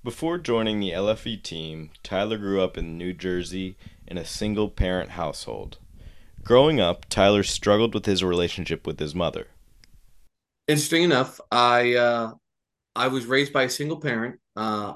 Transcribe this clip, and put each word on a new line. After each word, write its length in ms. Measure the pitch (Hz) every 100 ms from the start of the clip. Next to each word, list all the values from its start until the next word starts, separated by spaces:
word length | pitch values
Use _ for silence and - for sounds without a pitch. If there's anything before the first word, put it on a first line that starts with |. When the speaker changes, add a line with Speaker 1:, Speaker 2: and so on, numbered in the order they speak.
Speaker 1:
Before 360 | 120 113 160 170
joining 420 | 160 117 110 107
the 140 | 95
L 160 | 85 101
F 160 | 110 117
E 100 | 107
team, 540 | - 82 80 80 78 -
Tyler 360 | - 95 104 110
grew 240 | 101 98
up 160 | 92 -
in 180 | 85 82
New 160 | 90
Jersey 640 | 85 92 90 87 92 95 92 - - -
in 100 | 90
a 80 |
single-parent 880 | 82 - 107 104 104 - 92 92 -
household. 640 | 90 78 - - 53 52 - - - - - - -
Growing 380 | - 120 147 147
up, 240 | 87 90 -
Tyler 320 | - 101 101
struggled 500 | 95 - - 104 113
with 140 | 110 104
his 180 | 92
relationship 600 | 92 87 87 - 82 80 -
with 120 | 73
his 160 | 76
mother. 340 | 82 85 - - - _ _ - - - - - _ _ _ -
Speaker 2:
Interesting 360 | 151 147 165
enough, 360 | 175 131 127 - -
I, 440 | 123 123 120 123 120
uh, 360 | 120 120 113 - _ _ _ _ _ 117
I 120 | 131
was 180 | 131 117
raised 260 | 135 143
by 120 | 143
a 40 | 127
single 320 | - 147 156
parent. 400 | 147 117 120 - _ 104
Uh, 380 | 107 107 104